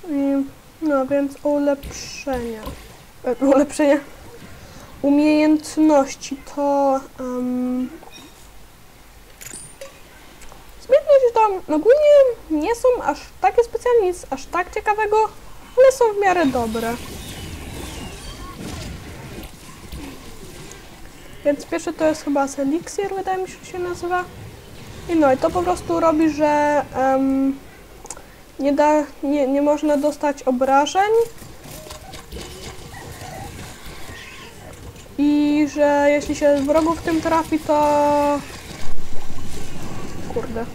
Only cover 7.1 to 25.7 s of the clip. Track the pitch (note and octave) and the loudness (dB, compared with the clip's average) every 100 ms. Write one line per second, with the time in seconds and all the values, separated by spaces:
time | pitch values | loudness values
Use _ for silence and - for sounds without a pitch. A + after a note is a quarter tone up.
7.1 | - B3+ B3 B3 B3 B3 B3+ B3+ E4 - | -12 -8 -4 -4 -2 -2 -4 -6 -10 -20
8.1 | - D4 - - - - - - - - | -20 -20 -20 -20 -20 -20 -20 -20 -20 -20
9.1 | - - - - - - - C#3 - - | -20 -20 -20 -18 -16 -18 -18 -18 -18 -20
10.1 | - - - - - - - - C#5 E5 | -20 -20 -20 -18 -18 -20 -20 2 2 6
11.1 | C#5 B4 A#4 A4 F#4 - D4+ F#4 C#5+ D5 | 6 6 4 2 0 -2 2 6 6 8
12.1 | D5 C5 A4+ - D4+ E4 A#4 B4+ A#4+ - | 8 6 2 -4 -2 -2 2 2 2 -2
13.1 | D4+ - - F#4 - A#4 - B4 A#4+ F#4 | -6 -10 -2 2 2 0 -2 2 4 2
14.1 | F4+ - C4+ - E4 F4+ G#4+ G#4+ G#4 G#4+ | -2 -8 -10 -4 -4 -4 -4 -2 0 0
15.1 | G#4+ G#4+ - - - - - C5 B4+ A#4 | 2 0 -4 -18 -18 -4 6 6 8 2
16.1 | G4+ G4+ F4+ D4 B3 A3+ A3+ A3+ A#3 - | 2 2 4 2 0 -2 -2 -4 -6 -10
17.1 | - - - - - - - - - - | -12 -12 -12 -12 -12 -12 -12 -12 -12 -12
18.1 | - - - C6+ - - - - - - | -12 -14 -14 -14 -12 -12 -10 -12 -12 -14
19.1 | - - - - - - - - - - | -16 -14 -14 -16 -18 -20 -20 -16 -14 -14
20.1 | - - - - - D#3+ - - - - | -14 -16 -16 -16 -16 -16 -18 -18 -18 -18
21.1 | - - - C#4+ C#4+ - E4 E4+ E4 D#4 | -18 -18 -4 -2 -2 -4 -8 -8 -2 -2
22.1 | D4+ - C#4+ C#4 C#4 C#4 D#4+ - - G4 | -2 -2 -2 -2 -2 -2 -2 -4 -6 -6
23.1 | F#4+ F#4 F#4+ F#4 - - F#4 F4+ F4 F4 | -6 -6 -6 -6 -10 -14 -8 -8 -6 -4
24.1 | F4+ F4+ - - - - - - - - | -4 -6 -14 -18 -18 -20 -18 -18 -14 -2
25.1 | E4+ C#4+ C4 E4 F4+ F4 | 2 4 4 0 0 -2